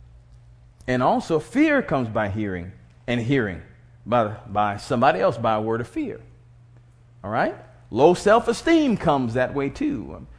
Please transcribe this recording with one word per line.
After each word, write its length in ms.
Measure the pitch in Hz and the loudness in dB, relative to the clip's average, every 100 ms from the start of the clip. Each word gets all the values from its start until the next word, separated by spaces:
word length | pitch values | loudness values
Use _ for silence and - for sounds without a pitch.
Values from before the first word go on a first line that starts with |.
| - - - - - - - - - | -20 -20 -20 -20 -20 -20 -20 -14 -4
And 160 | 127 | 0
also, 380 | 135 240 - 160 | 2 0 0 -2
fear 420 | - 247 311 285 | -2 2 2 2
comes 260 | - 143 117 | 0 -2 -2
by 200 | 110 104 | -2 -2
hearing, 420 | 101 104 90 87 - - - - | -2 -4 -6 -8 -16 -20 -14 -6
and 120 | 123 | -4
hearing 420 | 117 139 104 82 - - - - - | 0 0 0 -6 -14 -20 -20 -16 -2
by, 300 | 120 107 107 - | 0 0 -4 -6
by 300 | 101 104 101 | -2 -2 -2
somebody 440 | - 127 131 180 | -4 2 2 2
else, 160 | 190 120 | 0 0
by 180 | 113 | 0
a 60 | 107 | 0
word 200 | 107 113 | 0 -4
of 80 | 117 | -4
fear. 320 | 320 277 - - - - - - - - _ - - | -8 -8 -10 -16 -20 -20 -20 -20 -20 -20 _ -20 -14
All 80 | 95 | -6
right? 240 | 113 202 403 - - - | -2 -2 -4 -14 -20 -6
Low 240 | 104 151 | 4 6
self-esteem 840 | 180 - 226 233 240 - 330 294 202 | 6 4 4 4 -2 2 4 4 0
comes 380 | 160 143 123 | 2 2 0
that 200 | 120 127 | 0 -2
way 140 | 143 139 | -2 -4
too. 580 | - 151 123 71 - - | -4 -4 -4 -8 -14 -18